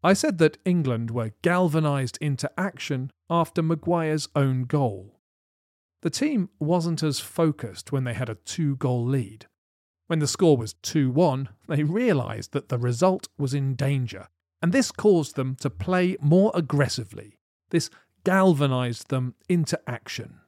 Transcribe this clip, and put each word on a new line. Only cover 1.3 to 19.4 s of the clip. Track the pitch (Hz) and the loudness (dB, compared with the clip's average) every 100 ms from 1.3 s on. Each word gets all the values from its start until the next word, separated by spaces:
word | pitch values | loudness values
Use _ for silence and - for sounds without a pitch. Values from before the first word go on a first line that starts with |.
| - | -2
galvanized | 165 180 185 156 156 143 127 - | 0 2 2 2 0 0 -4 -4
into | 151 135 143 - | -4 -4 -4 -4
action | 190 123 - 131 135 _ _ | -6 -6 -6 -6 -6 _ _
after | 170 160 - | -2 0 -2
Maguire's | 160 160 165 170 160 156 - | 0 -2 0 0 0 -2 -2
own | 147 139 131 | 0 0 0
goal. | 123 151 127 98 98 _ _ _ _ _ _ _ _ _ | 0 0 0 -2 -14 _ _ _ _ _ _ _ _ _
The | 165 | -6
team | - 302 262 175 _ | -2 -2 -2 -4 _
wasn't | 151 175 165 165 | -2 0 0 -2
as | 156 139 | -2 -4
focused | - - 160 147 110 87 - | -6 0 0 0 -8 -12 -6
when | 139 | -4
they | 127 | -4
had | 104 120 | -6 -6
a | |
two-goal | 110 - - 151 135 139 123 120 | -8 -10 -4 -2 -2 -2 0 0
lead. | 135 101 107 - _ _ _ _ _ _ | -2 -4 -12 -20 _ _ _ _ _ _
When | 165 | -2
the | 147 | 0
score | - 175 135 | 2 4 4
was | 110 | 2
two | - - 156 131 | -10 -4 0 2
one, | 127 175 131 135 - - | 4 2 2 -6 -12 -4
they | 135 | -2
realised | 151 190 247 156 110 107 - | 0 2 2 2 0 -6 -6
that | 135 - | -6 -4
the | 123 | -4
result | 120 120 180 190 - _ | -2 2 2 2 -6 _
was | 139 | -4
in | 143 135 127 | -2 -2 -2
danger, | 139 139 120 95 - _ _ _ | 0 0 -2 -8 -18 _ _ _
and | 170 | 2
this | 247 240 | 2 2
caused | - 208 180 147 - | 2 4 4 2 -4
them | 131 131 | -4 -4
to | 139 | -6
play | - - 180 180 190 | -6 -2 0 0 0
more | 143 175 190 | 4 6 4
aggressively. | 180 143 143 135 - 107 104 104 _ _ _ _ | 0 -2 0 0 -2 -10 -14 -18 _ _ _ _
This | 170 - - _ _ | -2 -2 -12 _ _
galvanized | - 190 190 151 139 127 123 117 - | 0 4 6 4 2 0 -2 -6 -4
them | 131 127 - | -4 -4 -8